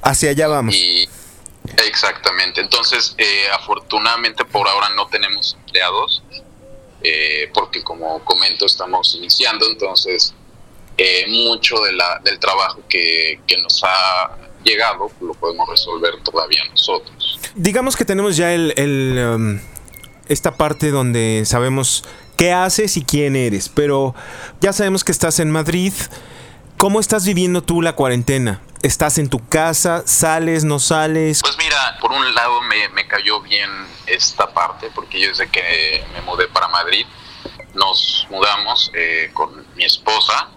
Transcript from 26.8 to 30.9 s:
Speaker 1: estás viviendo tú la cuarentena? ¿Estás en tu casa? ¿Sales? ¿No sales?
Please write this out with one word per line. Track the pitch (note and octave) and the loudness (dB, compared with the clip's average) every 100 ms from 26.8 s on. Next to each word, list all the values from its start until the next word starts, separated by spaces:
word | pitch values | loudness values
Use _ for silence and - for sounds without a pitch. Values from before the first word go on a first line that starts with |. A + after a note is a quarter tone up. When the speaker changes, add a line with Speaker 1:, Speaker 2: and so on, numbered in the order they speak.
| G3 G#3 | 2 4
Speaker 1:
estás | G#3 A3 F#3 | 2 2 2
viviendo | F3+ F3+ F3+ | 2 2 2
tú | E3 E3+ | 0 0
la | E3 | 0
cuarentena? | D#3 C3+ B2 A#2+ C3+ A#2+ G2 - - | 2 2 2 2 2 0 -2 -8 -2
¿Estás | C#3+ - D3+ E3 | 0 2 0 2
en | C#3+ | 0
tu | C3 - | -2 0
casa? | D#3+ D#3+ D#3 F3+ E3+ - | 0 2 2 0 0 0
¿Sales? | - E3 D#3+ E3 E3 | 2 4 2 2 2
¿No | D#3 D3 | 2 0
sales? | - | 2